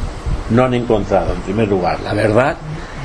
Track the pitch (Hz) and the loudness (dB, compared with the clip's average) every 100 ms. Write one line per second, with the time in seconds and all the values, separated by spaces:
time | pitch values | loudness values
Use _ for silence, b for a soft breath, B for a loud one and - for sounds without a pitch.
0 | - - - - - 113 127 123 117 120 | -4 -6 -4 -4 2 2 4 2 2 0
1 | 196 196 - 87 90 104 113 95 87 - | 2 0 2 -2 -2 0 2 2 0 -2
2 | - 107 107 107 135 - 156 151 B B | -2 0 2 4 2 -2 -8 -10 B B